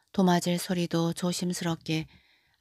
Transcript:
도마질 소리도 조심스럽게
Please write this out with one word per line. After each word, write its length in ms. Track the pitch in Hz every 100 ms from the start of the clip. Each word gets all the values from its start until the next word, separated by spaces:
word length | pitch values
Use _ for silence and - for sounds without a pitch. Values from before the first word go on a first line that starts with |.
| _ -
도마질 420 | 185 175 175 175
소리도 540 | - 175 170 165 165
조심스럽게 960 | 170 180 175 180 180 170 165 - 160 156 - _ _ _ _